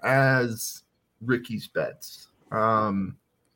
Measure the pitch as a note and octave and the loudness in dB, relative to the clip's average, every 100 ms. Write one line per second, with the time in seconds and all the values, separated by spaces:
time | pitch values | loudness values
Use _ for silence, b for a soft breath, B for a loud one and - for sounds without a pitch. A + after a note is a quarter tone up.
0 | A#2 C3+ C3 C3 A#2+ A2 - - - _ | 2 4 4 4 0 -4 -8 -12 -20 _
1 | _ _ A2+ A#2+ A#2+ A2+ - - - - | _ _ -2 -2 -2 -8 -6 -4 -4 -8
2 | - - - _ _ A2 A2 A2 G#2+ G2 | -18 -20 -20 _ _ 0 2 2 2 -2
3 | F#2+ - _ _ _ | -4 -8 _ _ _